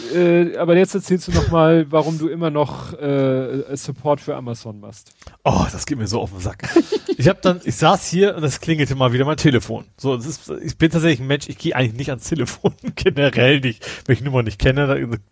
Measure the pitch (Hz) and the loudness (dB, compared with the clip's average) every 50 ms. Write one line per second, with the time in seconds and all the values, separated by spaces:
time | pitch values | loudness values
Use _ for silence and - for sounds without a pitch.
0 | - - 147 175 175 170 170 175 175 170 - 123 170 165 170 180 196 - - 196 | -10 -4 0 2 4 4 4 4 4 2 0 -2 2 4 6 4 4 4 0 -6
1 | - - 180 180 - 180 170 165 131 - 170 165 156 160 165 165 156 139 156 156 | -2 0 -2 -2 -2 0 0 2 2 4 4 4 6 6 6 4 4 4 2 2
2 | 147 160 165 156 156 165 160 170 170 160 147 147 147 - 139 131 131 - - - | 2 2 -2 -2 -4 -4 -4 -2 -4 -2 0 0 -2 -2 -2 -12 -12 -14 -12 -6
3 | 147 143 139 139 135 135 131 131 131 120 127 139 - - 139 135 - - 131 - | -4 -2 0 2 2 2 0 0 -2 -4 -6 -6 -6 -6 -8 -10 -8 -10 -10 -6
4 | - 151 147 143 - 151 143 135 127 120 113 - - 113 104 104 101 107 107 - | -2 -2 -2 -2 -2 -8 -8 -8 -8 -10 -10 -10 -10 -14 -16 -14 -16 -20 -20 -20
5 | - - _ _ - - - _ - 139 - 92 87 - - 90 - - 147 123 | -20 -20 _ _ -20 -20 -14 _ 0 2 2 2 2 0 -2 -8 -8 -6 -6 -6
6 | 110 92 104 110 101 87 95 92 90 107 - - - - - 339 - - 440 - | -4 -4 -4 -4 -4 -6 -8 -8 -8 -8 -8 -8 -8 2 2 2 2 2 -4 -6
7 | - - - - 123 175 196 - - 185 180 180 - - - - 160 156 196 185 | -4 -6 -4 2 2 2 2 2 0 0 0 0 -4 -6 -4 2 4 4 4 2
8 | - - 165 180 196 202 - 170 151 139 - - - 165 160 151 139 117 135 135 | 0 -2 0 2 2 2 2 -2 -4 -4 -4 -4 -2 -2 0 0 0 -2 0 2
9 | 131 123 117 127 135 147 156 151 - 156 127 110 - - 113 107 - _ _ _ | 2 2 4 2 2 0 0 2 2 4 4 4 0 -2 -10 -12 -12 _ _ _
10 | - 135 127 120 113 160 156 - - - - - - 156 - - 160 165 165 165 | -2 -2 -2 -2 -4 -8 -10 -12 -10 -12 -10 -10 -8 -10 -2 2 2 2 2 2
11 | 156 170 151 120 135 135 143 139 - - 165 - - 165 - 127 131 117 110 123 | 2 2 0 0 0 -2 -2 -2 -4 -8 -12 -6 -6 -4 -2 0 -2 -2 -2 -6
12 | 139 147 131 117 - - 170 160 156 - - - - - - _ - 226 - - | -6 -6 -8 -8 -6 -4 -2 -2 -2 -4 -6 -2 -2 -2 -2 _ -10 -10 -8 -2
13 | - 196 - 143 143 139 - - 123 131 147 139 131 127 107 - - - - - | -2 0 2 2 2 2 4 4 4 4 4 2 0 -2 -6 -6 -12 -14 -14 -10
14 | - - 123 - 131 143 131 127 117 107 101 - - 131 131 139 143 135 139 139 | 0 0 0 0 0 -2 0 0 0 -2 -2 0 0 2 2 2 2 0 0 -2
15 | 131 117 117 104 - _ | -2 -4 -6 -8 -10 _